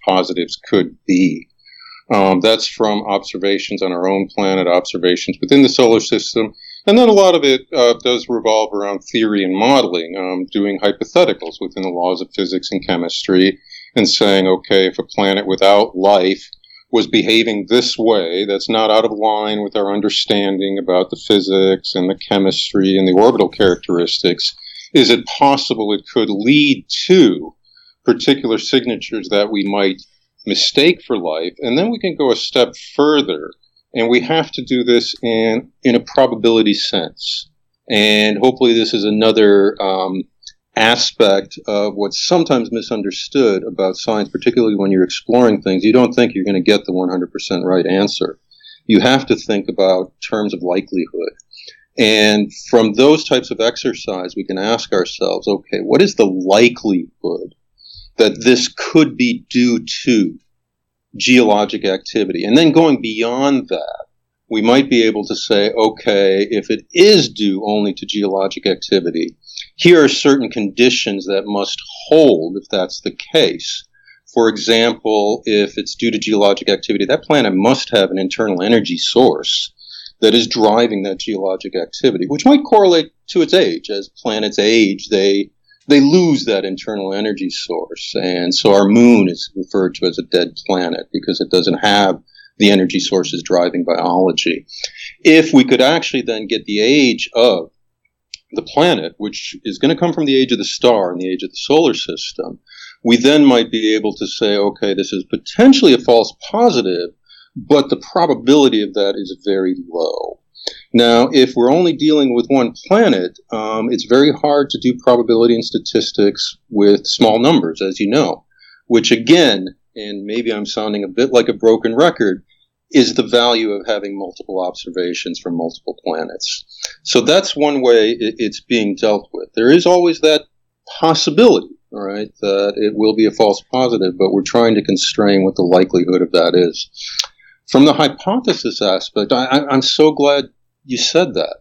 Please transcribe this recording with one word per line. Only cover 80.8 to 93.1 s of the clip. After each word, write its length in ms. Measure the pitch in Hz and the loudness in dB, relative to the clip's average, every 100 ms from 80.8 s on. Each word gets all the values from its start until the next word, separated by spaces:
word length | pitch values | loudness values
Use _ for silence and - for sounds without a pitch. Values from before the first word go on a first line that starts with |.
| 120 104 | 0 -2
that 160 | 98 92 | -6 -8
geologic 560 | - 101 95 95 95 | -8 -6 -4 -6 -8
activity, 500 | 92 82 - - - - | -8 -8 -2 -2 -2 -6
which 180 | - | 0
might 180 | 254 285 | 2 2
correlate 480 | 294 220 196 170 151 _ - | 4 4 4 2 -2 _ -6
to 140 | 185 | -2
its 120 | 156 | 2
age. 360 | 185 117 82 - | 2 2 -2 -8
As 200 | 101 98 _ | -10 -12 _
planets 360 | 123 107 107 104 | -6 -4 -4 0
age, 520 | 104 113 101 95 - | 2 4 2 -2 -4
they, 420 | 101 98 98 101 _ _ _ - | 0 0 0 -4 _ _ _ 2
they 120 | 143 | 4
lose 460 | 139 180 170 139 | 6 4 2 0
that 200 | 117 101 | 0 -2
internal 480 | 98 95 - 104 95 | -4 -8 -8 -8 -6
energy 360 | 98 107 95 92 | -4 -4 -4 -8
source. 640 | - - 85 85 85 - | -8 -8 -8 -8 -14 -8
And 400 | - 92 90 90 | -6 -4 -2 -2
so 180 | 90 110 | 0 4
our 120 | 98 | 4
moon 440 | 101 113 120 113 92 | 4 6 6 6 2
is 220 | 85 - | -2 -12
referred 400 | 95 92 101 90 | -12 -6 -2 -2
to 100 | - | -2
as 120 | 92 82 | -6 -6
a 60 | |
dead 320 | 82 90 85 78 | -2 -2 -2 -6
planet 420 | - 92 87 82 - | -6 -4 -4 -6 -8
because 280 | - - 90 | -8 -6 -6
it 120 | 80 | -2
doesn't 280 | 90 85 - | 0 0 -2
have 400 | 107 101 98 82 _ _ _ - | 0 2 0 -2 _ _ _ 0
the 140 | 202 | 2
energy 280 | 196 90 - | 4 0 -2
sources 440 | - | -2